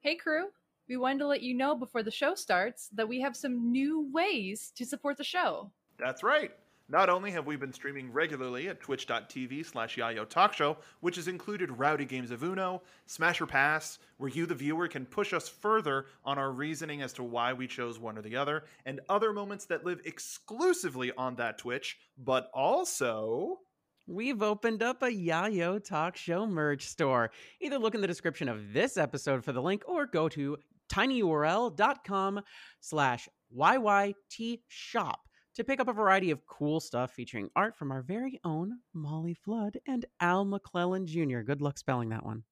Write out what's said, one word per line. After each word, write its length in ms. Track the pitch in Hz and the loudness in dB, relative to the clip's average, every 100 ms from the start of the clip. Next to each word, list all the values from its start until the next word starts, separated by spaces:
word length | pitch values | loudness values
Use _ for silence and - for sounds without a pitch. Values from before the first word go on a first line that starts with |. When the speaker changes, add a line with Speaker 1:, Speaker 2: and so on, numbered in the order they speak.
| 285 | 0
Speaker 1:
Hey, 60 | |
crew. 320 | 330 - 311 392 _ _ _ _ | -2 0 0 0 _ _ _ _
We 80 | 254 | -2
wanted 220 | 254 269 | 0 2
to 80 | 285 | 2
let 160 | 285 | 0
you 100 | 247 | 0
know 220 | 247 269 | 0 2
before 280 | 302 240 240 | 0 -2 -2
the 80 | 214 | -2
show 240 | - 277 | 0 0
starts 540 | 381 - 180 202 240 - | 0 2 2 2 -4 -12
that 120 | 202 220 | -4 -2
we 140 | 254 | 0
have 160 | 269 240 | -2 -2
some 340 | 285 247 233 | -2 0 2
new 380 | 247 277 320 294 | 2 2 2 0
ways 640 | 285 370 320 190 214 - - | 0 2 0 -2 -6 -10 -10
to 100 | 247 | -8
support 320 | 277 285 285 | -4 -2 -2
the 40 | |
show. 480 | 294 359 320 160 202 _ _ _ | -4 0 0 0 -8 _ _ _
Speaker 2:
That's 240 | 127 131 | -4 0
right. 280 | 208 294 269 - _ _ _ | 4 4 2 -10 _ _ _
Not 220 | 151 196 | 6 6
only 200 | 262 202 | 6 2
have 120 | 175 143 | -4 -4
we 100 | 147 | -4
been 180 | 135 | -6
streaming 360 | 123 139 139 131 | -8 -8 -8 -4
regularly 580 | 120 165 147 127 123 170 | 0 0 -2 -4 -4 -6
at 120 | 175 | -8
twitch 260 | - 135 - | -6 -6 -2
dot 220 | 117 104 | -4 -4
T 160 | 131 | -10
V 180 | 127 135 | -8 -8
slash 340 | 160 127 113 - | -8 -4 -4 -2
Yayo 280 | 117 113 113 | -2 -2 -4
Talk 280 | - 196 | 4 4
Show, 240 | - 147 151 - _ | 6 0 0 -8 _
which 180 | 170 175 | -4 -2
is 100 | 165 | -6
included 500 | 185 - 208 170 120 | -6 -6 -4 -4 2
Rowdy 280 | 139 151 139 | 2 2 -2
Games 240 | 131 120 | -6 -6
of 120 | 117 | -6
Uno, 380 | 156 190 185 180 - - | -4 -2 -2 -4 -10 -20
Smash 340 | _ - 165 170 | _ 2 2 2
or 40 | 160 | 2
Pass, 520 | 139 143 156 151 - _ _ | 4 4 2 -2 -14 _ _
where 140 | 135 | -6
you, 160 | 151 165 | -2 -2
the 80 | |
viewer, 340 | 151 143 160 170 | -2 -2 0 -2
can 160 | 156 | -4
push 300 | 127 - 202 | -6 -2 0
us 120 | 170 - | -2 -4
further 600 | - 208 220 156 135 135 - | -4 2 4 4 0 -2 -10
on 140 | - 139 | -2 0
our 140 | 135 | 0
reasoning 500 | 127 147 156 160 147 | -2 -4 -4 -6 -6
as 100 | 135 | -8
to 100 | - | -6
why 300 | 123 117 120 | -4 0 0
we 140 | 127 127 | 0 -6
chose 320 | - 120 113 | -6 -6 -6
one 180 | 113 110 | -8 -8
or 60 | |
the 140 | 107 120 | -6 -2
other, 280 | 143 151 151 - - | 0 -2 -6 -16 -10
and 160 | 135 - | -10 0
other 240 | 196 220 | 2 2
moments 320 | 208 202 202 - | -2 -6 -10 -4
that 180 | 165 | -4
live 160 | 170 175 156 | -2 -6 -8
exclusively 1080 | - - - - 226 359 359 180 127 123 123 | -12 -12 -14 -12 0 2 2 0 -2 -4 -2
on 180 | 127 120 | -4 -2
that 220 | 120 110 | -4 -2
Twitch, 400 | 120 127 - - _ - | -4 -4 -6 -10 _ -12
but 320 | 123 131 123 | 2 2 2
also 1040 | - 143 269 370 - 127 110 110 117 208 370 _ _ _ _ - | 0 4 4 2 0 0 0 0 0 -2 -4 _ _ _ _ -12
Speaker 3:
We've 320 | 180 240 247 | -6 -2 0
opened 400 | 214 208 233 220 | 0 2 0 2
up 200 | 233 247 | 0 0
a 80 | 254 | 0
Yayo 720 | 220 165 160 196 202 170 196 | 0 0 2 2 2 0 0
Talk 320 | 202 165 165 180 | -2 -2 -2 -4
Show 300 | - 170 220 | -2 0 0
merch 400 | 175 151 143 - | 2 2 0 -4
store. 440 | - 151 127 113 - - - | 0 4 4 2 -2 -20 -8
Either 160 | 381 277 | -2 2
look 160 | 220 | 2
in 60 | 220 | 2
the 60 | 196 | 0
description 420 | 175 165 143 143 | 0 -4 -2 -4
of 240 | 107 104 | -4 -2
this 240 | 110 240 - | 0 2 2
episode 480 | 151 143 - 135 | 0 0 0 0
for 80 | 120 | 0
the 80 | 127 | -2
link 220 | 143 202 - | 0 -2 -2
or 200 | 349 285 | -2 0
go 240 | 165 156 | 2 0
to 260 | 151 139 147 _ _ _ | 0 -4 -4 _ _ _
tiny 280 | - 240 254 | 2 2 4
U 120 | 196 | 4
R 140 | 156 | 4
L 240 | 151 190 240 | 4 4 0
dot 360 | 151 214 262 | 4 2 2
com 360 | - 196 190 202 202 - - - | -2 0 0 -2 -8 -18 -20 -18
slash 480 | - 156 139 120 - _ _ | -4 2 4 2 -6 _ _
Y 260 | 120 160 262 | 2 6 6
Y 380 | 214 202 202 202 _ | 6 4 4 -2 _
T 320 | - 226 233 _ | -8 -6 -6 _
shop 540 | - - 233 170 - _ _ _ - | -16 -6 -2 -2 -4 _ _ _ -8
to 60 | |
pick 160 | 233 269 | -2 0
up 100 | 254 | 0
a 40 | |
variety 380 | 208 208 190 185 | 4 6 6 6
of 160 | 147 _ | 0 _
cool 340 | - 147 156 | -4 0 0
stuff 300 | - 120 123 | 0 -2 -2
featuring 380 | - 120 117 98 | -4 -8 -6 -4
art 220 | - 208 226 | 0 0 -2
from 160 | 147 | -6
our 80 | 135 | -6
very 400 | 127 202 262 262 | -4 -4 -4 -6
own 340 | 175 156 185 240 _ | -4 -2 -4 -6 _
Molly 400 | 175 151 156 165 | -8 -6 -4 -4
Flood 420 | 170 - 226 208 - - | -6 -4 -4 -4 -6 -4
and 200 | 254 233 _ | -4 -4 _
Al 260 | 175 185 196 | 2 4 2
McClellan 600 | 196 - 180 175 185 185 | -2 -2 0 2 2 -2
Junior. 360 | 160 151 123 | 0 2 0
Good 180 | 110 143 | 0 0
luck 160 | 143 143 | 0 -2
spelling 320 | - 127 117 | -2 0 0
that 160 | 110 | -2
one. 200 | - 110 113 | -4 -8 -10